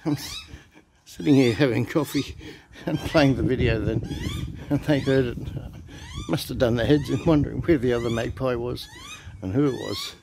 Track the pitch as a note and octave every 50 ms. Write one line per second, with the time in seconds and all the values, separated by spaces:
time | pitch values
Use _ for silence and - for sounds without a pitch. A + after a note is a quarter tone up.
0 | - E3 D3 C3+ - - - - - - - - - _ _ - _ _ _ _
1 | _ - - - F3 D#3+ C#3+ C3 C3+ A#2+ A2+ - D3 C3+ A2+ A#2+ B2 - - A3+
2 | F#3 - - D3 C3 - - - - - - - - _ - - - - C#3+ -
3 | - - - E3 C#3+ C#3 C3 A2+ A2 A2 C3 B2 B2+ A#2+ A2+ A2 G#2 G#2+ A2 -
4 | - - - - - - C6+ - - - - - - - D3 C#3 - - D3+ C3+
5 | C3 C#3 C3+ C3+ C3 A#2+ A2+ - - - - - - - - - - - - -
6 | - - - C6+ C6+ - - - - - C3 A2 C3 A#2 A2+ A#2+ A2+ A2+ D3 D3
7 | C#3+ - C3+ C3+ - E3+ D#3+ D3 C#3 B2 A2+ B2+ C3 - E3+ C3+ A2+ B2+ A#2+ A#2+
8 | A#2 A#2+ A2+ A#2 A#2+ B2+ - - C3+ C3 B2 A#2 A#2 B2 B2+ B2 - - - -
9 | - - - - - - - - - F#2+ F#2+ B2+ D3 C#3+ A#2+ - - - - -
10 | - - - -